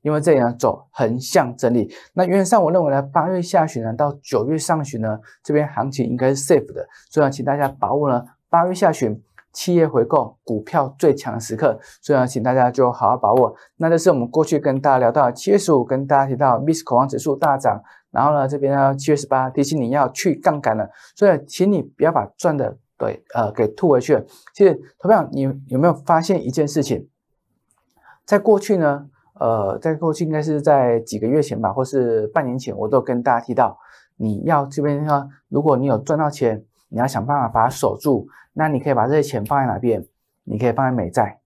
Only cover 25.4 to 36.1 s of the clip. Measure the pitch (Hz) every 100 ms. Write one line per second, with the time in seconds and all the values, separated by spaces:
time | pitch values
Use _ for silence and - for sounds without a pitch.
25.4 | 135 135 - 131 170 165 - 165 165 180
26.4 | 131 135 147 151 139 - - _ _ _
27.4 | _ _ _ _ _ _ _ _ - 202
28.4 | 202 208 208 190 151 143 143 _ _ _
29.4 | 117 113 98 - 160 151 165 151 165 151
30.4 | 151 151 147 143 123 117 113 107 113 151
31.4 | 147 110 104 101 131 139 120 113 107 165
32.4 | 131 127 127 101 107 135 135 123 120 120
33.4 | 120 120 113 - - - _ _ 110 101
34.4 | 156 151 139 143 147 143 151 143 139 -
35.4 | _ 139 151 127 139 135 139